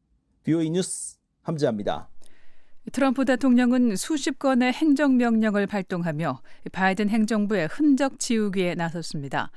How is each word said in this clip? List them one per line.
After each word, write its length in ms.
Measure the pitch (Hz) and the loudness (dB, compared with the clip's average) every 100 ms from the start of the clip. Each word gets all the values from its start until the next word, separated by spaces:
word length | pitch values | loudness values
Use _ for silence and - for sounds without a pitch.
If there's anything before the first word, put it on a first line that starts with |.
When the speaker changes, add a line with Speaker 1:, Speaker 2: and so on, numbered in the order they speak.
| _ _ _ _ | _ _ _ _
Speaker 1:
비오이 280 | - 165 160 | -2 0 0
뉴스 480 | 180 175 - - - _ _ | -2 -2 -6 -12 -16 _ _
함지아입니다. 640 | - 156 139 107 98 73 - - - - - - - - - | -8 -2 0 0 -4 -4 -8 -12 -14 -14 -14 -14 -16 -16 -8
Speaker 2:
트럼프 320 | - 269 262 262 | 0 0 2 0
대통령은 720 | 254 269 240 247 254 240 190 | 2 4 4 4 4 2 0
수십 440 | - 311 330 - | -2 -2 -2 -2
건의 340 | 269 254 254 | 0 2 2
행정명령을 960 | - 311 277 285 247 240 220 220 202 196 | 2 2 4 4 4 4 4 2 2 0
발동하며 760 | 208 185 180 175 151 160 131 - - - | -2 -4 -2 -2 -2 -2 -4 -10 -14 -10
바이든 380 | - 190 196 202 | 0 0 2 0
행정부의 580 | 226 214 214 208 208 156 | 2 2 0 0 0 -2
흔적 500 | - 302 269 269 - | 2 4 4 2 -2
지우기에 560 | - 226 202 190 180 | -2 0 0 0 -2
나섰습니다. 800 | 170 165 170 160 135 139 143 - | -2 -4 -4 -8 -8 -4 -4 -4